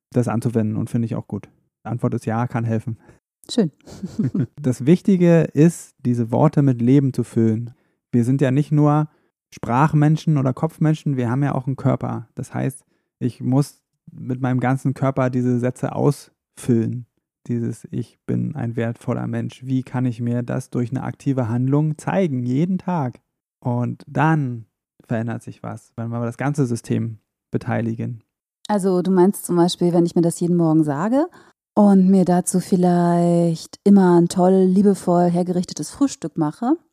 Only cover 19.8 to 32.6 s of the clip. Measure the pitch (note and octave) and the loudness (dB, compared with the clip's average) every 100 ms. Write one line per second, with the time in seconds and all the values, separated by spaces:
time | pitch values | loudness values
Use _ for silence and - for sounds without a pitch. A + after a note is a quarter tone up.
19.8 | B2 B2+ B2+ A2 A#2+ A#2+ A#2+ C3 - B2+ | -4 -4 -4 -4 -4 -4 -4 -6 -6 -6
20.8 | A#2+ C3 B2+ - - C3 A#2 B2 C3 C#3+ | -4 -6 -8 -8 -4 -2 -2 -2 0 0
21.8 | D#3 D3+ - F3+ F#3 C3 B2 C3 F3 F#3 | 0 -4 -4 -2 0 -2 -2 -2 -2 -2
22.8 | - F3 B2+ - _ _ _ _ C3 A#2+ | -4 -4 -4 -8 _ _ _ _ -4 -2
23.8 | A#2+ A#2+ - C3+ D#3 D#3+ C3+ A#2+ A2 _ | -4 -6 -8 -2 2 2 -2 -6 -14 _
24.8 | _ _ - A#2 A#2 A2+ - A2+ A#2 A2 | _ _ -6 -4 -4 -8 -12 -14 -12 -14
25.8 | _ - A#2 A#2 A#2 A#2 C3 D3+ B2+ A#2 | _ -10 -8 -6 -6 -4 -4 -2 -2 -2
26.8 | - A#2 A2+ A2 _ _ _ A#2+ - A2+ | -4 -4 -4 -10 _ _ _ -8 -4 -4
27.8 | A2+ A2+ A#2 A#2 _ _ _ _ - G#3 | -4 -6 -8 -10 _ _ _ _ -4 -2
28.8 | F#3+ F3+ F3 F#3+ F3+ - - F3 F3 - | 0 0 2 4 4 2 -2 2 2 2
29.8 | F3 F3 E3+ - E3+ - F3 F3 E3 D#3 | 0 2 2 2 0 0 0 2 4 2
30.8 | D3+ C#3 G3 C4 F4 - - _ _ - | 2 0 -2 0 -2 -6 -20 _ _ 2
31.8 | G#3 G3 F#3 F#3+ F3 F3+ F3+ F#3 | 6 6 6 4 4 2 0 -4